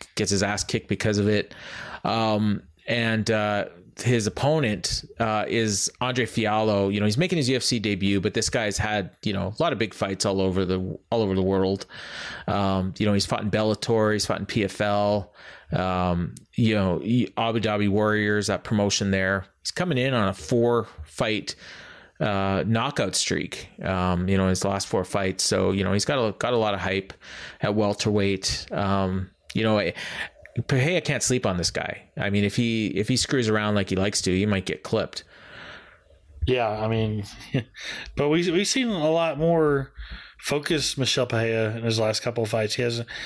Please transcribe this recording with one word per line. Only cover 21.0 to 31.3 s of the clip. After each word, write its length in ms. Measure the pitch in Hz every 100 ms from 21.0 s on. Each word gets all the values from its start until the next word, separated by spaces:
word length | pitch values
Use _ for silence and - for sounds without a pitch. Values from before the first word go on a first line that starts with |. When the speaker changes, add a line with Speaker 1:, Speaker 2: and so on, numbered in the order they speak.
Speaker 1:
fight, 500 | 80 - 120 107 - - - - - - - -
uh, 440 | 110 98 98 95 82
knockout 480 | 113 160 - 98
streak, 540 | - - 82 - - - -
um, 480 | - 92 90 87 92
you 80 | 95
know, 100 | 92
his 160 | 90
last 240 | 98 98 -
four 160 | 104
fights. 400 | 92 101 95 95
So, 280 | - 98 95
you 120 | 95
know, 80 | 95
he's 140 | 101 -
got 120 | 143
a, 140 | 113
got 220 | 123 123
a 40 | 120
lot 140 | 107
of 80 | 98
hype 320 | 92 98 95 - - - - -
at 140 | 107
welterweight. 920 | 104 104 104 107 104 98 95 - - -
Um, 560 | - 101 98 95 95 98 _ -
you 100 | 110
know, 160 | 110 107
I, 140 | 85 - - - - - - - -
Pereira 340 | 135 139 180
can't 220 | 151 131
sleep 240 | -